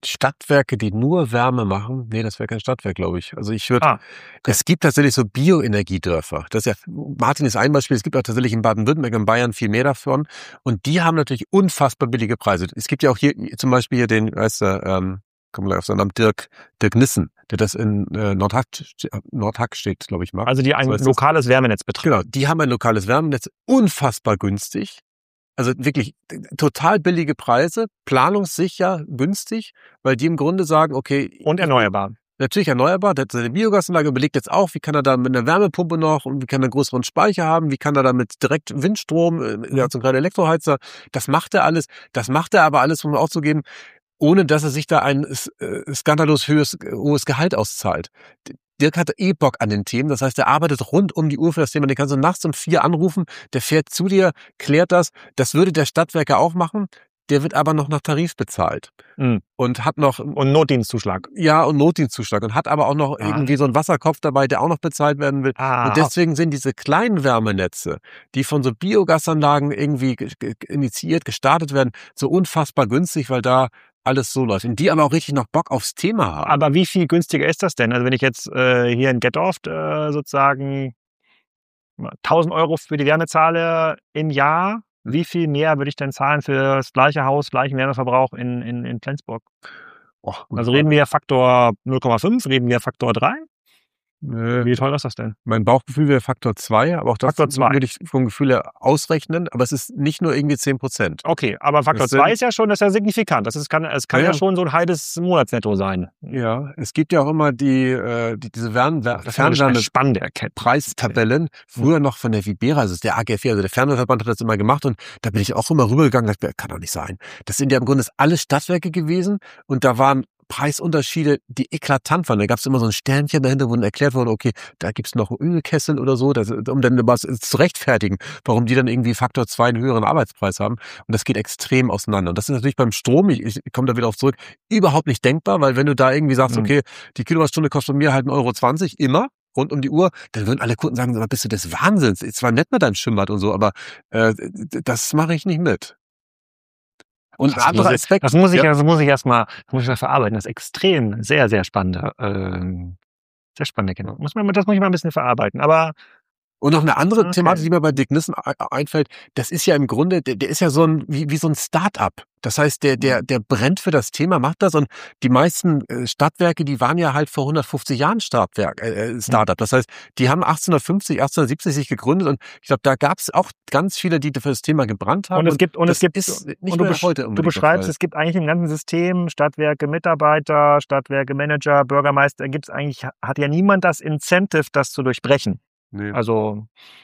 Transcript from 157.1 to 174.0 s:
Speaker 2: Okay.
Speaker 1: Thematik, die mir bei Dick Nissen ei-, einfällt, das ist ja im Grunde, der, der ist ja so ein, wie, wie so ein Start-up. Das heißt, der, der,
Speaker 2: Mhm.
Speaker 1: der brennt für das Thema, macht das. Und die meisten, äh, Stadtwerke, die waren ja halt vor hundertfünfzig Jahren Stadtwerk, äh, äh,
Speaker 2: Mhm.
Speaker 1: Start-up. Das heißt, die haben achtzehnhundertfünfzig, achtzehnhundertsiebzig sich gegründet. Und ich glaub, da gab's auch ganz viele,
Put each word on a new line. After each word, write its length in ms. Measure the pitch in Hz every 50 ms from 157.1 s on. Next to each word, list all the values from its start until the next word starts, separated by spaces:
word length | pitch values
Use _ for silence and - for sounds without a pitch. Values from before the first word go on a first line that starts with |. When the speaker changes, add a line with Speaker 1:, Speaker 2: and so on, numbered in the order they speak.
| 220 226
Speaker 2:
Okay. 100 | 202 175
Speaker 1:
Thematik, 320 | 180 180 175 165 185 170 156
die 60 | 160
mir 100 | 175 175
bei 140 | 147 156 143
Dick 180 | 131 135 -
Nissen 220 | 139 156 160 - -
ei-, 180 | - - - 135 _ - -
einfällt, 360 | - 127 147 - - 160 143 - - - - _ _
das 140 | - 120 -
ist 160 | 175 170 -
ja 100 | - 170
im 120 | 143 143
Grunde, 340 | 127 123 113 151 180 185 175
der, 140 | 139 131 127
der 140 | 95 139 -
ist 100 | 147 -
ja 100 | 185 165
so 160 | 135 151 165
ein, 200 | 160 156 156 -
wie, 220 | - 151 135 160 147
wie 80 | 143
so 100 | 151 -
ein 80 | 160 151
Start-up. 680 | - - - - 165 170 202 _ - 107 95 _ - - _ _ _
Das 160 | - 113 -
heißt, 260 | - 147 151 - - -
der, 140 | 143 131
der, 240 | 120 - 135 131 117
Speaker 2:
Mhm. 60 | 120
Speaker 1:
der 120 | - 135 120
brennt 400 | 104 _ 139 107 110 139 185 -
für 120 | - 190
das 200 | 156 139 113 -
Thema, 280 | - - 147 175 185 151
macht 220 | 123 143 170 _
das. 140 | 202 190 156
Und 120 | 156 143 - - - - - - _ -
die 60 | 127
meisten, 540 | 127 127 147 175 - - - 180 156 143 - -
äh, 160 | 117 123 123
Stadtwerke, 600 | 117 - _ 143 156 _ - 180 170 165 - 165
die 160 | 139 143 117
waren 160 | 127 120 156
ja 160 | 175 170 151 131
halt 160 | 147 151 -
vor 160 | - - 139
hundertfünfzig 540 | 139 151 156 131 - - 139 - - 139 117
Jahren 200 | 135 160 214 233
Stadtwerk, 640 | - - - 120 98 90 _ - 101 78 - -
äh, 280 | - 117 110 98 107 117
äh, 40 | 117
Speaker 2:
Mhm. 80 | 123
Speaker 1:
Start-up. 360 | 107 - 120 113 107 95 110
Das 140 | - 117 -
heißt, 180 | - 131 120 _ - - - - _
die 120 | - 131 123
haben 140 | 143 175 180
achtzehnhundertfünfzig, 800 | - 160 156 - - 170 143 - - 170 196 - - 156 -
achtzehnhundertsiebzig 520 | 135 139 - - 151 117 139 156 - 185 139
sich 140 | 143 139
gegründet. 400 | - 143 - - - - 190 190
Und 140 | 147 139 - - - - -
ich 60 | _
glaub, 160 | - 143 127 _
da 120 | 139 131
gab's 340 | - - 143 180 - - -
auch 220 | - 165 185 - - _ _ -
ganz 260 | - 143 170 196 -
viele, 220 | -